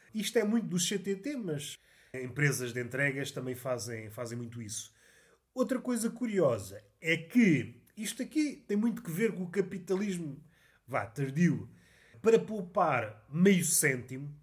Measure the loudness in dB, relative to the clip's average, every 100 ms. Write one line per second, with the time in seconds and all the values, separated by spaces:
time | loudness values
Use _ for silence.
0 | _ -6 -2 0 2 2 0 0 0 -2
1 | -2 -4 -4 -6 -4 -6 -6 -14 _ _
2 | _ -10 -8 0 0 0 -4 -6 -6 -2
3 | -2 -2 -6 -8 -8 -6 -4 -6 -6 -10
4 | -12 -10 -8 -8 -10 -12 -10 -12 -12 _
5 | _ _ _ _ _ -2 0 -2 -2 -2
6 | -2 -4 -2 4 4 2 -4 -14 -20 _
7 | 0 0 2 6 8 6 2 -10 _ -10
8 | -8 -6 -4 0 -2 -2 -2 0 0 -2
9 | -4 0 0 0 -4 -2 -2 -4 -2 -2
10 | 0 -4 -6 -10 -16 _ _ _ -6 -4
11 | -4 -4 -2 4 4 4 -4 -16 _ _
12 | _ -2 4 4 4 -6 -4 2 4 2
13 | 0 -8 -6 4 6 6 4 2 2 0
14 | -4 -10 -12 -14